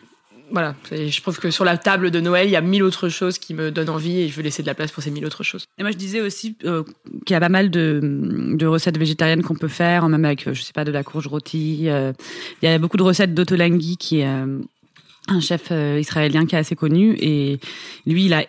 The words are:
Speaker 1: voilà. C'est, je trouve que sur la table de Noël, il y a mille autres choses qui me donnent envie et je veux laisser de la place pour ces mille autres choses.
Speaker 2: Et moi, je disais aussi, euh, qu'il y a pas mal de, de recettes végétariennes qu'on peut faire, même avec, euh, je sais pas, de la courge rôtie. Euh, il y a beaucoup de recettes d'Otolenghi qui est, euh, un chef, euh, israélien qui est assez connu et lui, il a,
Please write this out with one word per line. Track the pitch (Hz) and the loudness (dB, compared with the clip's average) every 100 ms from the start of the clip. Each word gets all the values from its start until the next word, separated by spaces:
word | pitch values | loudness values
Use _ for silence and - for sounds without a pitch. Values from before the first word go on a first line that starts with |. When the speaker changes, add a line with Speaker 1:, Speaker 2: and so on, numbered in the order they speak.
| - _ _ - 294 | -20 _ _ -20 -6
Speaker 1:
voilà. | 190 156 139 - | -2 -2 -6 -10
C'est, | 156 151 | -6 -4
je | - | -4
trouve | - 165 | -6 -4
que | 170 | -4
sur | - 180 | 0 2
la | 170 | 2
table | 208 196 180 | 2 2 2
de | 170 | 0
Noël, | 170 180 202 | 2 2 4
il | |
y | 170 | 2
a | |
mille | 170 202 | 2 2
autres | 190 - 175 | 2 0 -4
choses | - 185 185 | -2 -4 -4
qui | - 160 | -8 -6
me | 156 | -4
donnent | 156 160 | -2 -2
envie | 156 165 180 | -2 -2 0
et | 160 | -2
je | 143 | -2
veux | |
laisser | 151 143 | -6 -4
de | 147 | -6
la | 139 | -4
place | 156 | -6
pour | - | -6
ces | 147 | -8
mille | 147 151 | -6 -8
autres | - | -6
choses. | - 180 - - | -8 -8 -14 -6
Speaker 2:
Et | |
moi, | 202 | -6
je | 180 | -4
disais | 190 220 | -4 -4
aussi, | 202 - 220 220 170 | -4 -6 -10 -6 -4
euh, | 165 156 - - - - | -4 -4 -14 -16 -10 -2
qu'il | |
y | 175 | 2
a | |
pas | 170 | 4
mal | 190 196 | 4 4
de, | 170 160 147 | 2 2 2
de | 147 143 147 - 64 147 160 | 0 0 -2 -2 0 2 2
recettes | 165 175 156 | 2 0 0
végétariennes | 156 156 160 160 | 0 2 2 2
qu'on | - 160 | 0 -2
peut | 156 | -4
faire, | - 170 175 165 | 0 2 4 4
même | 156 151 | 4 2
avec, | 143 - | 0 -4
euh, | |
je | 127 | -6
sais | - | -6
pas, | - | -6
de | 151 | -4
la | 143 | -4
courge | 139 156 143 | -4 -6 -6
rôtie. | 151 - 160 156 151 160 | -8 -6 -4 -2 -2 0
Euh, | 143 135 131 - - - - | 0 -2 -6 -12 -14 -14 -2
il | 165 | 2
y | |
a | 160 | 2
beaucoup | 165 190 | 2 4
de | |
recettes | 185 180 190 | 4 4 2
d'Otolenghi | 165 180 180 170 175 160 175 | 2 2 4 4 2 0 -4
qui | - 160 | -2 0
est, | 135 | 0
euh, | 135 135 135 - _ _ _ _ _ - | -2 -4 -6 -10 _ _ _ _ _ -2
un | 185 | 0
chef, | 147 170 - | 0 -4 -2
euh, | 165 147 147 | -2 0 0
israélien | 151 160 151 156 160 | -2 0 2 2 2
qui | 165 | 2
est | |
assez | 151 170 | 0 -2
connu | 156 165 214 - | 2 4 4 4
et | 151 147 139 139 - - - - 156 | 0 0 0 -2 -8 -16 -16 -8 0
lui, | 170 190 | 2 4
il | |
a, | 156 | 2